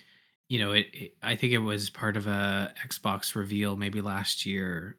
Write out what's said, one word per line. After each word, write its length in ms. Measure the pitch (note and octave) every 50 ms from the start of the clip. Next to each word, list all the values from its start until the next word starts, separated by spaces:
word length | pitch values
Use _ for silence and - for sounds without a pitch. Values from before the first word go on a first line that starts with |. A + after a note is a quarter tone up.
| - - - _ _ _ _ _ _ -
you 100 | B2+ A#2
know, 140 | G#2 G2+ G2+
it, 140 | G#2+ G2+ -
it, 220 | - - G2 - - _ -
I 120 | A#2 A#2
think 180 | G#2+ - B2 B2
it 60 | A2+
was 300 | A2 G#2+ G#2 G2+ G2+ G2+
part 280 | - - A2 G#2+ G2+
of 100 | A2 G2+
a 460 | G#2 G2+ G2+ G2+ G2+ G2 G2 G2 - - - -
Xbox 480 | B2 - - - G#2+ G2 G2+ - - -
reveal 440 | A2 G2+ G2 G#2 G2+ G#2 G2+ G2
maybe 240 | G2+ G2+ G2+ G#2 G#2+
last 440 | G2+ G#2 F#2+ G2 G2 - - - -
year, 520 | G2 F#2+ F#2+ F#2+ F2+ F2 E2 F2 G#2 -